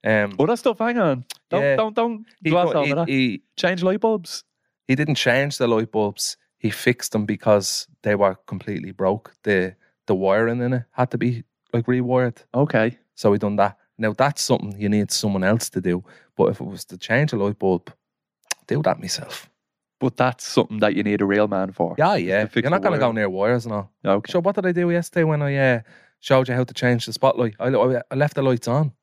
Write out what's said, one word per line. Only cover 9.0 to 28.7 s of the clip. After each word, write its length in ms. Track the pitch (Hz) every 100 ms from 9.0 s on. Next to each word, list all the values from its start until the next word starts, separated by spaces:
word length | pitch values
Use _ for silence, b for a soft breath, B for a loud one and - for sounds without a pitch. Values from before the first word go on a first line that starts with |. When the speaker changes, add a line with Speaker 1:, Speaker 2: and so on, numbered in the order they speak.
| 95 104 - _
Speaker 1:
The, 320 | - 98 92 92 _ _ -
the 80 | 95
wiring 460 | 95 101 117 120
in 120 | 123
it 100 | 127 120
had 200 | - 123
to 60 | 117
be, 240 | 117 117 - _ _
like, 140 | 117 117
rewired. 520 | 123 123 127 123 - _ 120
Speaker 2:
Okay. 420 | 147 120 113 120 _ -
Speaker 1:
So 140 | 107
we 80 | 101
done 200 | 107 104
that. 200 | 101 - _ -
Now, 140 | 110
that's 280 | 104 135 -
something 340 | - 127 104 101
you 100 | 104
need 220 | 104 101
someone 320 | - 107 98
else 260 | 92 113 -
to 100 | 92
do. 220 | 90 90 - b b -
But 100 | -
if 140 | 95
it 40 | 90
was 180 | 95 -
to 120 | 92
change 340 | - 117 151
a 40 | 113
light 220 | 101 104
bulb, 340 | 98 90 - - _ _ _ _ _ - -
do 160 | 139
that 160 | 151 -
myself. 500 | 92 - - - - _ _ _ _ _
Speaker 2:
But 160 | 131 -
that's 280 | 127 127 -
something 340 | - 113 110
that 160 | 107 95
you 80 |
need 180 | 104 104
a 40 | 101
real 220 | 101 107
man 240 | 98 95
for. 220 | 92 85 87
Speaker 1:
Yeah, 180 | 160 190
Speaker 2:
is 60 |
to 40 | 90
Speaker 1:
yeah. 180 | 98 107
Speaker 2:
fix 180 | 120
Speaker 1:
You're 80 | 127
not 100 | 185
Speaker 2:
the 60 | 196
Speaker 1:
gonna 100 | 156
go 80 | 127
Speaker 2:
wiring. 80 | 113
Speaker 1:
near 140 | 101
wires 360 | 92 104 123 113
and 80 |
all. 180 | 104 98 _ -
Speaker 2:
Okay. 260 | 98 -
Speaker 1:
So 80 | 180
what 140 | 175 202
did 100 | 185
I 60 |
do 180 | 175 175
yesterday 360 | 170 170 175 160
when 160 | 151
I, 140 | 143 139
uh, 240 | 135 120 - b b b
showed 260 | - 131 127
you 80 | 123
how 80 |
to 100 | 123
change 320 | - 123 120 117
the 60 |
spotlight? 420 | 110 135 - 120 104
I, 80 | 123
I, 340 | 127 127 123 -
I 60 | 127
left 200 | 147 -
the 60 |
lights 260 | 135 123
on. 240 | -